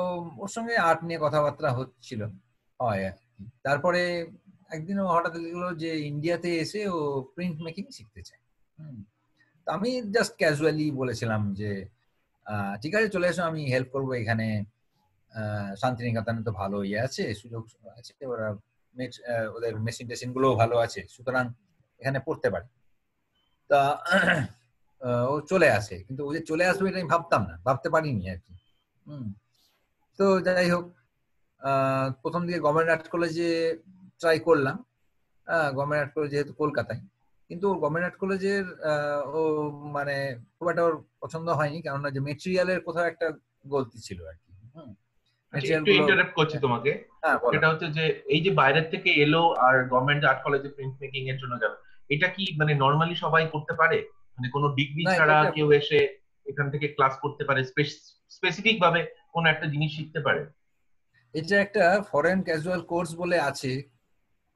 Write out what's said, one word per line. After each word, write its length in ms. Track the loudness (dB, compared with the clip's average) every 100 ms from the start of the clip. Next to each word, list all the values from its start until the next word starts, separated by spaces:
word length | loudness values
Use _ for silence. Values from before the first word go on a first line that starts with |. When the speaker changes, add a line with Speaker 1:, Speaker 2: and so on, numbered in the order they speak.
| -2 -4 -10 -12
Speaker 1:
ওর 100 | -10
সঙ্গে 280 | -8 -2 2
art 280 | 4 2
নিয়ে 160 | 0 -2
কথাবার্তা 500 | 0 2 0 0 -2
হচ্ছিল, 540 | -2 -6 _ -12 -8 -8 -10 _ _ _ -4
হয় 260 | -2 0 -4
আর 60 |
কি। 320 | -8 _ _ -20 _
তারপরে 640 | -2 0 2 0 0 -2 -6 -14 _ _ _
একদিন 280 | -12 -6 -2
ও 80 | 2
হঠাৎ 300 | 2 2 -6
লিখলো 380 | -8 -6 -6
যে 240 | -6 -4 -4
ইন্ডিয়াতে 580 | -4 -4 -2 -2 0 -2
এসে 320 | -2 -4 -4
ও 340 | -2 -2 -4 -6
print 280 | -6 -6 -6
making 280 | -10 -12 -14
শিখতে 320 | -16 -20 -20
চায়। 180 | -20 _ _ _ _ _
হুম। 260 | -18 -16 -18 _ _ _ _ _ -8
তো 60 |
আমি 300 | -4 -2 -4
just 280 | -2 0 0 0
casually 540 | 0 2 0 0 -2
বলেছিলাম 600 | -2 -4 -2 -2 0 -2
যে, 320 | -2 -4 -6 -8 _ _ _ _ _
আহ, 360 | -8 -6 -4 -6
"ঠিক 140 | -4
আছে, 140 | 0 0
চলে 200 | 0 0
এসো, 140 | 0
আমি 220 | -2 -4
help 240 | -2 -2 -2
করবো। 240 | -4 -4
এখানে, 520 | -4 -2 -2 0 -2 -4 _ _ _ _ _ _
আহ, 400 | -8 -6 -6 -8
শান্তিনিকেতনে 680 | -2 -2 -2 -2 -2 -2 -2
তো 100 | -4
ভালো 300 | -4 -4 -2
ইয়ে 180 | -2 -2
আছে, 340 | -2 -2 -6
সুযোগ 340 | -6 -10 -14 -14 _ -20
আছে, 400 | -20 -20 _ -8
ওরা 280 | -4 -4 -6 _ _ _ -10
মেশ-, 360 | -10 -10 -6
আহ, 240 | -4 -4 -4
ওদের 240 | -6 -4
মেশিন 280 | -6 -6 -10
টেশিন 240 | -10 -6
গুলোও 240 | 2 2 4
ভালো 220 | 4 4
আছে, 280 | 0 -4 -14
সুতরাং 420 | -10 -4 -2 -2 -6 _ _ _ _
এখানে 200 | -4 -4 -4
পড়তে 240 | -2 -2
পারে।" 140 | -2 -8 _ _ _ _ _ _ _ _ _ 2
তা, 360 | 2 4 0 2 2 4 2 -2 -8 _ _ _ _
আহ, 260 | -2 0 0
ও 120 | -2
চলে 300 | 0 4 6
আসে, 320 | 4 0 -10
কিন্তু 240 | -10 -8 -6
ও 80 |
যে 60 | -6
চলে 260 | -4 0 2
আসবে 220 | 2 0
এটা 100 | -2
আমি 100 | 0
ভাবতাম 340 | 0 2 0
না, 160 | 0 -4
ভাবতে 260 | -2 -2 2
পারিনি 400 | 0 0 -4 -4
আর 60 | -10
কি। 180 | _ -20 _ _ _ _ -16
হুম। 260 | -12 -12 -14 _ _ _ _ _ _ _ 0
তো 220 | 4 4
যাই 300 | 2 2 2
হোক, 240 | 2 -2 -16 _ _ _ _ _ _
আহ, 540 | 0 2 2 2 -2
প্রথম 340 | -2 -4 -2 -2
দিকে 120 | 0
government 320 | 2 4 4
আর্ট 180 | 2 0
কলেজে 720 | -2 -2 0 0 0 0 -4 -10 -20 -20 _
try 220 | 2 2
করলাম। 440 | 4 4 4 -4 -12 _ _ _ _ _ -2
আহ, 240 | 0 0
government 340 | -2 -2 0
আর্ট 100 | -2
college 160 | -4 -2
যেহেতু 220 | -2 -4
কলকাতায়, 480 | -2 -2 0 -4 -8 -10 _ _ _ -14
কিন্তু 260 | -4 -2
গভর্নমেন্ট 300 | 0 0 -2
আর্ট 120 | -4 -4
কলেজের, 480 | -4 -2 0 -2
আহ, 640 | -4 -6 -2 0 0 -2 -4
ও 420 | -2 0 0 -2
মানে 640 | -6 -8 -6 -2 -2 -4 -6 -14 -6
খুব 100 | -2
একটা 160 | 2
ওর 200 | 2 0 -8 _
পছন্দ 280 | -10 -6 -2
হয়নি, 340 | 0 0 -2
কেননা 280 | -6 -6 -4
যে 100 | -4
ম্যাটেরিয়ালের 600 | -6 -6 -2 0 2 0
কোথাও 240 | -2 -2
একটা 280 | -2 -2 -4 -4 _ _ -4
গলতি 320 | -4 -4 -8
ছিল 280 | -14 -14 -14
আর 80 |
কি। 180 | -18 _
হুম। 300 | -20 -20 -20
Speaker 2:
আচ্ছা, 40 | -20 -20 _ _ _ _ _
Speaker 1:
ম্যাটেরিয়াল 300 | -6 0 2
Speaker 2:
একটু 100 | 4
Speaker 1:
গুলো 160 | 6 6
Speaker 2:
interrupt 260 | 4 2
করছি 240 | 2 0 2
তোমাকে। 460 | 0 2 0 -2 -8 -4
Speaker 1:
হ্যাঁ, 140 | 0 2
বলো। 140 | 2
Speaker 2:
সেটা 160 | 4 4
হচ্ছে 240 | 2 -2
যে 300 | -2 0 -2 0
এই 140 | 2
যে 100 | 2
বাইরের 400 | 4 6 4 0
থেকে 200 | -2 2
এলো 420 | 4 6 6 4
আর 360 | 6 6 6 4
গভর্নমেন্ট 360 | 2 2 4
আর্ট 180 | 4 2
কলেজে 240 | 0 -2 -2
প্রিন্ট 260 | -10 -10 -10
মেকিং 280 | -10 -8 -6
এর 100 | -6
জন্য 220 | -6 -2
গেল, 140 | -2 -4 -18 -20 -4
এটা 200 | 0 0
কি 280 | 0 -6 0
মানে 160 | 2
normally 400 | 4 4 4 2
সবাই 340 | 0 2 2 2
করতে 220 | -4 -6
পারে? 340 | 2 2 2 -4 -16 -20 -8
মানে 120 | -6
কোনো 180 | 0 0
degree 360 | 0 -2 -2
Speaker 1:
না, 60 | 0
এটা 80 | 4
Speaker 2:
ছাড়া 200 | 6 8
Speaker 1:
একটা 120 | 6
Speaker 2:
কেউ 220 | 2 6
এসে 500 | 6 6 2 2 -2 _ _ -12
এখান 240 | -4 -2
থেকে 180 | -2 -4
class 300 | 2 2 2
করতে 220 | -8 -6
পারে 200 | -2 0
স্পেস-, 500 | 0 0 -2 -2 -20 _ _
specific 520 | -4 -4 2 2 4
ভাবে 260 | 4 4 -2 -10 _
কোনো 160 | 0 2
একটা 180 | 2 -2
জিনিস 300 | -2 -2 -4
শিখতে 240 | -8 -4
পারে? 260 | 0 0 -4 _ _ _ _ _ _ _ _
Speaker 1:
এটা 280 | -8 2 2
একটা 420 | 2 4 4 4
foreign 400 | 2 2 2 2
casual 400 | 0 -2 -2 -4
course 320 | -2 -4 -4
বলে 260 | -6 0 0
আছে 420 | 0 -2 -4 -4 -8 _ _ _ _ _ _